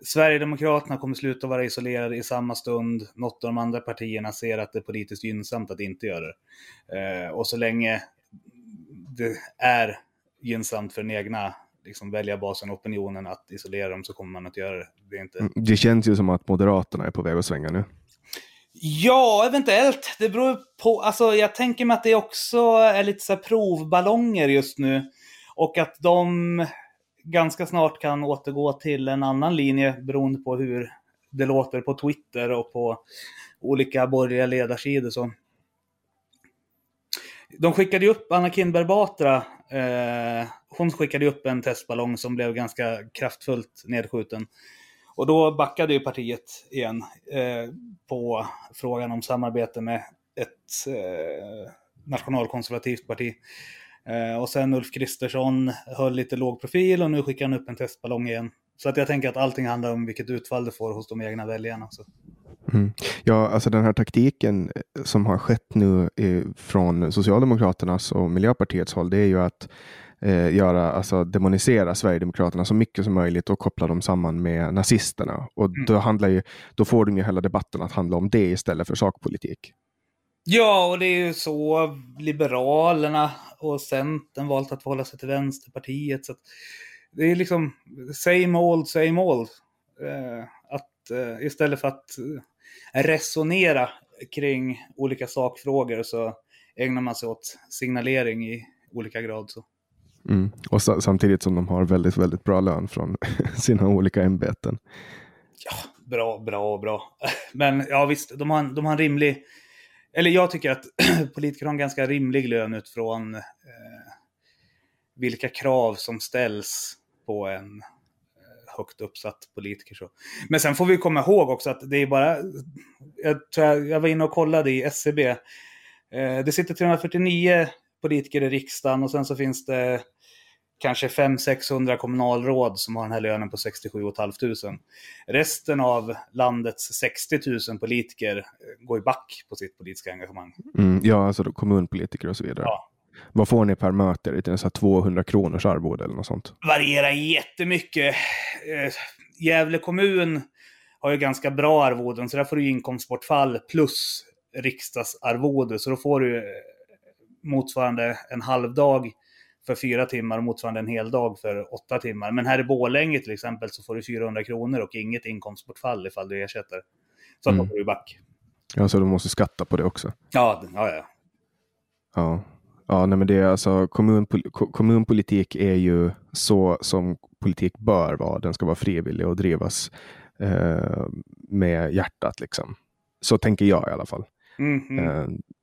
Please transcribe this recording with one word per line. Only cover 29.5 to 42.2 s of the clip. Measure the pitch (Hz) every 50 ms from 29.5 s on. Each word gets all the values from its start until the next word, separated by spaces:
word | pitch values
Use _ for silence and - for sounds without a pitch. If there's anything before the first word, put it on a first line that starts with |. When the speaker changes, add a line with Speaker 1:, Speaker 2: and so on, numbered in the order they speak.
| 175
Speaker 1:
linje | 151 139 135 135 139 139 135 131 123
beroende | 131 131 135 139 135 135 135 131
på | - 131 127
hur | 127 135 127 123 123 120 107 - _ _ _ _ _ _ _
det | - 135 139
låter | 131 135 135 131 135 - 123
på | 127 143 139
Twitter | - 143 147 147 - _ _ - 120 120 120
och | 123 120 117 -
på | - 120 120 113 113 - _ _ - - - - - - - - _ _
olika | - 131 139 135 131 135 135 131 127
borgerliga | 131 135 131 127 123 123 123 127
ledarsidor. | 127 127 127 123 117 120 - - 139 139 139 123 120
Så. | - 123 120 117 113 - _ _ _ _ _ _ _ _ _ _ _ _ _ _ _ _ _ _ _ _ _ _ _ _ _ _ _ _ _ _ _ _ _ _ - - - - - - - _ - -
De | 156 170
skickade | 165 190 190 190 196 185 196
ju | 208
upp | 220 214 - -
Anna | 170 180 175 175
Kinberg | 175 190 180 175 165 170 170
Batra, | 170 196 214 202 - - - 151 139 131 127 127 - - - _ _
eh, | 131 135 127 123 123 123 120 120 120 120 117 117 117 117 117 117 - - _ _
hon | - - 170 170
skickade | - - 156 139 - 139 143
ju | 143
upp | 139 143 -
en | 131 127 123
testballong | 117 131 117 - - - 117 120 120 123 117
som | 113